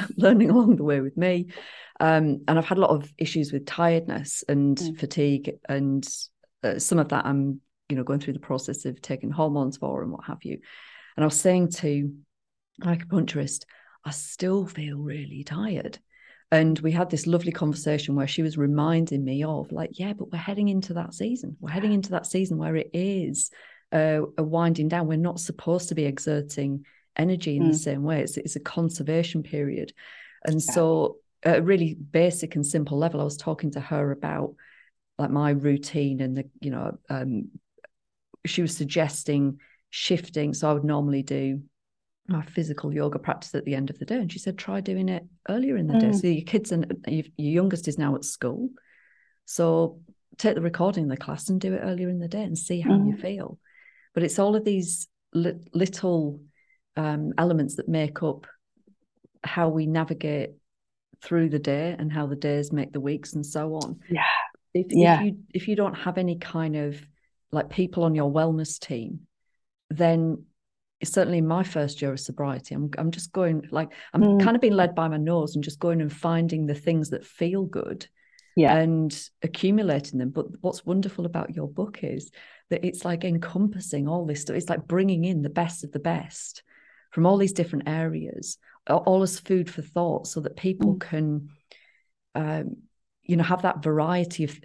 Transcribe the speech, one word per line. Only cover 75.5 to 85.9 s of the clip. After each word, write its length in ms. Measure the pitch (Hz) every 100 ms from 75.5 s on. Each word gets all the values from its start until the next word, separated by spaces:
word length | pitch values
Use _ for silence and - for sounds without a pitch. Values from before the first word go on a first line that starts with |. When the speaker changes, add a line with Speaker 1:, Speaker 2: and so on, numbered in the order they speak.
| 147
Speaker 1:
and 80 |
just 160 | 147 147
going 220 | 175 165
and 100 | 151
finding 540 | 147 170 165 165 160 151
the 100 | 147
things 360 | 170 165 151
that 140 | 127 -
feel 380 | - 170 190 185
good 420 | - - - - _ _ _ _ -
Speaker 2:
Yeah. 200 | 147 160
Speaker 1:
and 520 | 165 165 156 - - _
accumulating 720 | 165 - 190 214 196 143 143 131
them. 100 | 127
But 160 | 143 170 165
what's 240 | 180 180 -
wonderful 400 | 185 196 - 170
about 300 | 165 - 170
your 120 | 147
book 360 | 147 202 -
is 280 | 139 131 - - - - _
that 160 | 170 180
it's, 200 | 180 180
like, 180 | 170
encompassing 840 | 185 165 170 185 202 196 - 143 143
all 180 | 170 165
this 160 | 147
stuff. 140 | - 151
It's 140 | 175
like 180 | - -
bringing 380 | 175 196 175 170
in 160 | 175
the 80 | 147
best 340 | 160 170 -
of 80 | 147